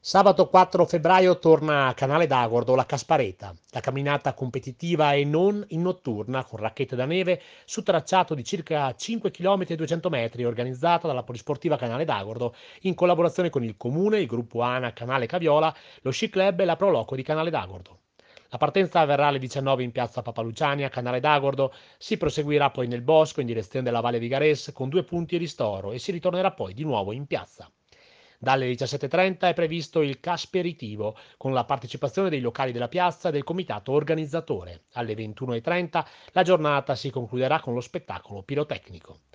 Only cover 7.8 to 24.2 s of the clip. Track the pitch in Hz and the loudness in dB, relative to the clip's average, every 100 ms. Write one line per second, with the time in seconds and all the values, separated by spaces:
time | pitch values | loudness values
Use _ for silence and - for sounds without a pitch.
7.8 | - 175 - 185 175 151 117 190 151 151 | 0 0 2 0 2 -4 -4 -6 -2 -2
8.8 | 135 123 - 226 196 - 180 202 175 165 | -2 -4 -6 -4 -4 -2 0 0 0 -4
9.8 | 160 165 180 143 117 113 120 117 123 127 | -2 -2 -2 -2 -2 -2 -4 -2 -6 -2
10.8 | 165 170 165 127 120 120 - 139 170 147 | 2 2 2 -4 -6 -12 -6 -4 -2 -2
11.8 | 120 120 156 110 98 117 120 - - - | -2 -4 -2 -2 -4 -6 -6 -6 -20 -6
12.8 | 190 175 175 170 175 - 175 143 117 104 | -4 2 4 4 2 2 0 0 -4 -6
13.8 | 120 147 202 214 127 117 117 117 123 123 | -4 0 0 0 -2 -4 -6 -2 -2 -2
14.8 | 123 - 120 131 117 - 165 147 160 - | -4 -8 -4 -2 -2 0 2 2 2 -4
15.8 | - - 131 131 220 196 190 175 190 156 | -20 -10 -6 -4 -2 2 0 2 0 2
16.8 | 196 147 113 131 131 156 160 156 92 92 | 2 2 0 -6 -4 -2 -2 -4 -6 -12
17.8 | 90 - _ _ _ - _ - 147 196 | -18 -20 _ _ _ -20 _ -2 0 2
18.8 | 180 175 151 143 143 139 127 143 135 135 | 2 4 4 4 4 2 -4 -4 0 0
19.8 | 123 120 120 - 120 117 113 110 151 143 | 0 -4 -4 -6 -8 -6 -6 -2 -2 0
20.8 | 139 127 123 127 147 147 139 135 135 - | -4 -4 -4 0 2 2 2 0 -2 -2
21.8 | - _ - 226 156 147 143 147 143 - | -20 _ -6 -2 -2 -2 0 2 2 0
22.8 | 120 120 120 156 156 - 123 113 98 131 | -6 -4 4 4 4 0 -4 -4 -4 -4
23.8 | 127 117 117 120 | -2 -2 0 -2